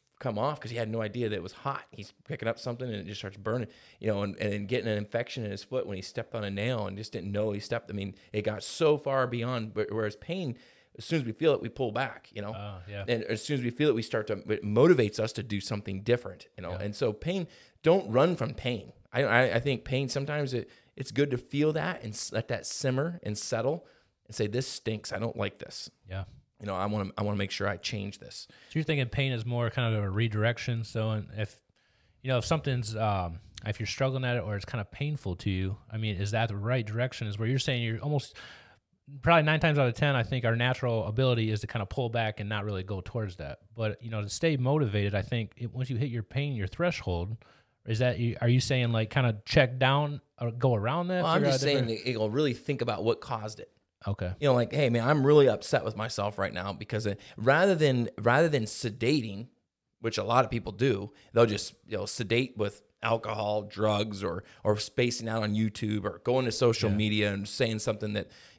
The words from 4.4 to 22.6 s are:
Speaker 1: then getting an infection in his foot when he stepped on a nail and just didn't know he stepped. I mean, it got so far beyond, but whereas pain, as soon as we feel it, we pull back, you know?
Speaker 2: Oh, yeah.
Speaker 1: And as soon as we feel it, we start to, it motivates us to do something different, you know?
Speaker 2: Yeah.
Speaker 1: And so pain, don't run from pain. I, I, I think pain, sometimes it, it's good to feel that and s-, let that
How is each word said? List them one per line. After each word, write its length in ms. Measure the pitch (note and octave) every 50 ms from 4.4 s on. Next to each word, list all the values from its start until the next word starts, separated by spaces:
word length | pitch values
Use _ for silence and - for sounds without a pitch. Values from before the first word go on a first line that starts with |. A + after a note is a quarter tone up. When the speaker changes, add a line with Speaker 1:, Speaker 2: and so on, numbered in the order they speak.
| - G#2+ G2+
Speaker 1:
then 120 | G#2 G2+
getting 220 | G2 B2 B2+ G2 A#2
an 100 | G#2+ G#2
infection 480 | G#2 - - A#2+ A#2+ - - C3 A2+
in 60 | G#2
his 120 | G2 G2+ -
foot 220 | - B2+ C3 -
when 120 | - G2+ F#2+
he 40 |
stepped 320 | F#2 - - - A2+ - -
on 100 | A2+ G#2
a 60 | G2
nail 380 | G2 G2+ G#2 A#2+ C3 A2+ G#2 G2
and 100 | G2 G2+
just 140 | G#2+ -
didn't 200 | - G#2+ E2+ G2+
know 200 | G2 G#2 G#2+ A2
he 80 | G#2 G2+
stepped. 320 | G2+ - A#2 A#2 - -
I 20 | G#2
mean, 220 | G2+ G2 G2 - - - _
it 100 | - G#2+
got 220 | G#2 G#2+ G#2+ G#2 -
so 340 | - - - E3 D3+ D3+ C#3+
far 300 | C#3+ C#3+ C3+ C3+ B2+ B2
beyond, 480 | A#2+ A#2+ A#2 A#2+ B2+ A#2+ A2 A2 G#2
but 160 | G#2+ G#2+ -
whereas 240 | G#2+ A2 G#2+ G#2 G#2
pain, 420 | - - - E3+ F#3+ F3+ C3+ A#2 - - - - _ _ _ - -
as 80 | A2
soon 140 | - E3 D#3+
as 60 | C3
we 60 | A2+
feel 220 | G#2+ - D#3 D#3+ C#3+
it, 80 | -
we 80 | - A#2
pull 220 | - - C3 A#2
back, 380 | G#2+ A#2+ C3+ B2 - - - - -
you 80 | G#2
know? 140 | G2+ G#2 A2
Speaker 2:
Oh, 260 | G2+ G2+ G#2 G2 F#2 F2 G2+
yeah. 160 | G#2 G2+ G2 G2
Speaker 1:
And 160 | A#2+ - -
as 180 | - A2+ - -
soon 160 | - D3 C3
as 40 | B2
we 60 | A#2+
feel 200 | B2 - D3 D3+
it, 60 | A#2+
we 60 | A2+
start 240 | A2+ - - A#2 G#2+ -
to, 100 | G#2+ F#2+ - -
it 120 | G#2+ - -
motivates 560 | G#2 G#2 A2+ C#3 E3+ F3+ C#3 A2+ G2+ - -
us 120 | A2 A2+ -
to 100 | - -
do 160 | A2+ G#2 G2+
something 420 | - - A#2+ G#2 G2+ - G2 F#2+
different, 460 | G#2 A2+ A#2+ A#2+ - G2 F#2 F2 - - _ -
you 60 | F2+
know? 80 | F2
Speaker 2:
Yeah. 120 | F#2 F#2+ G2
Speaker 1:
And 120 | G#2 G2+
so 180 | - C3+ A2+ G#2+
pain, 340 | - - D#3+ F3+ G3 E3+ - - - - - _ _ -
don't 260 | D#3+ E3+ G3 - -
run 260 | A2 B2 C#3+ F3+ F3
from 200 | - A#2 - A2
pain. 380 | - - B2 B2 G2+ C#2+ A#1+ - - _ _
I, 120 | - B2 C#3
I, 160 | A2+ - A#2+ B2+ A#2 E2+
I 40 | A#2
think 240 | B2+ C#3+ C3 A#2 -
pain, 260 | - C3 C3 C#3 B2+
sometimes 460 | - C#3+ C#3 C#3 D3 D3+ D3 B2+ B2+
it, 140 | A#2+ - - - - _ _ _
it's 160 | - C#3 -
good 200 | - C#3+ C#3+ D3
to 60 | B2+ A#2+
feel 360 | - - - C#3+ D3+ D#3 D3+
that 300 | D#3 D3+ E3+ F3+ - -
and 100 | A2 G#2
s-, 180 | - - -
let 160 | - A2 - -
that 160 | A#2+ F#2+